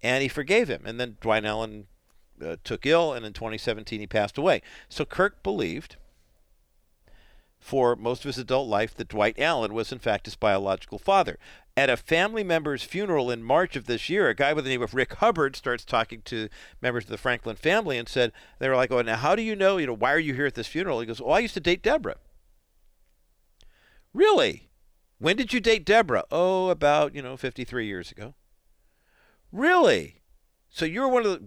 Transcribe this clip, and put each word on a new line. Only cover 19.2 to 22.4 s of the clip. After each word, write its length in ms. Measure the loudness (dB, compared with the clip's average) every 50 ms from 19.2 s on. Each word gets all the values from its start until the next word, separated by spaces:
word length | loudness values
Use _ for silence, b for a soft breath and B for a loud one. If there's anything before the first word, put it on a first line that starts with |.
| 2 2 2
do 60 | 2
you 160 | 0 -2 -2
know, 180 | 2 2 2 2
you 120 | 2 0
know, 60 | -2 -2
why 200 | 0 2 2 2
are 40 | 2
you 140 | 0 0 -2
here 120 | -2 -2
at 100 | -2 -2
this 140 | -6 -8 -6
funeral?" 320 | -6 -4 -2 -2 -2 -4
He 40 | -4
goes, 140 | -6 -8 -6
"Oh, 120 | 0 2
I 80 | 2 2
used 140 | 2 -2 -6
to 40 | -2
date 240 | 0 0 0 0 0
Deborah." 320 | 0 0 0 -2 -6 -10 -10 _ -20 -20 -20